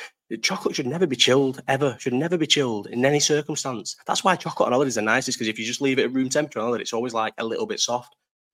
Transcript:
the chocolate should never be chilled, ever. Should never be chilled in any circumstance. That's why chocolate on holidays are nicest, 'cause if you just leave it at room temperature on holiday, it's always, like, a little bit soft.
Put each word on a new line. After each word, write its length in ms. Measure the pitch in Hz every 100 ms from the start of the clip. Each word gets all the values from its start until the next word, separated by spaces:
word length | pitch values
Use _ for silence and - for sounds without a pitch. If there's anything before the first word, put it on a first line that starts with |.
| - _ -
the 80 | 113
chocolate 380 | - 190 208 170
should 100 | 127
never 200 | 160 180
be 100 | 127
chilled, 460 | - 131 135 131 -
ever. 280 | 135 143 117
Should 160 | -
never 240 | 123 165 175
be 80 | 151
chilled 400 | 147 131 107 101
in 180 | 117
any 160 | 135 147
circumstance. 760 | - 151 147 151 139 117 90 - -
That's 180 | 196
why 120 | 196 180
chocolate 320 | 165 - 113
on 40 |
holidays 240 | 123 143 113
are 60 |
nicest, 360 | 107 120 127 120
'cause 100 | 110
if 100 | 110
you 80 | 113
just 160 | 123
leave 160 | 139 131
it 60 |
at 80 | 127
room 180 | 131 131
temperature 300 | 151 151 -
on 60 | 113
holiday, 160 | 117
it's 100 | -
always, 200 | 113 123
like, 220 | 113 107 -
a 60 |
little 220 | 113 110 107
bit 140 | 104
soft. 360 | - 120 - _ _ _ _